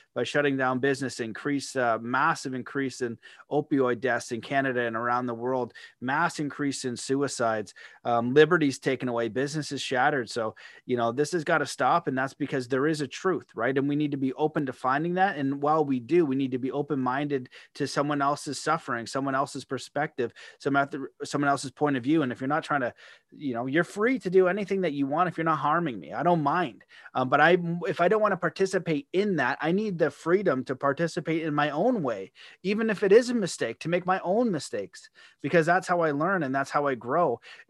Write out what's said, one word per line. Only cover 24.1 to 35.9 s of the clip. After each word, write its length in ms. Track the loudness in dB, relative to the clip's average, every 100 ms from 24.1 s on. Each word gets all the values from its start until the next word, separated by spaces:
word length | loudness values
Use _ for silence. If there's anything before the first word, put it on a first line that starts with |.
| 0
to 100 | 2
do 180 | 4 4
anything 340 | 2 -2 -2
that 120 | -2
you 120 | -2 0
want 240 | 0 0
if 80 | 0
you're 80 | 0
not 120 | 2
harming 400 | 2 2 0 -4
me. 140 | -8
I 100 | -2
don't 180 | 2 4
mind. 400 | 2 0 -2 -6 -20 -20 -8
Um, 160 | -4 2
but 100 | 6
I, 160 | 6 6 2 -4 -2
if 140 | 2
I 60 | 2
don't 140 | 4
wanna 160 | 2 0
participate 680 | -2 0 0 0 -2 -4 -2
in 220 | -2 0 2
that, 200 | 0 0
I 100 | 0
need 260 | 0 0 0
the 120 | 0
freedom 520 | 0 2 2 2 0 -2
to 100 | -2
participate 680 | 0 0 -2 -2 -2 -2
in 100 | -2
my 160 | 0 0
own 300 | 2 0 0
way, 280 | -2 -4 -8 -16 -20 -8
even 260 | -2 0 0
if 140 | 0
it 80 | 6
is 180 | 8 6
a 40 |
mistake, 460 | 0 -2 -4 -6 -4
to 100 | -2
make 160 | -2 0
my 140 | -2
own 280 | 0 0 0
mistakes, 580 | -2 -4 -8 -8 -12 -20 _ -20 _
because 240 | 2 4 4
that's 220 | 2
how 140 | 2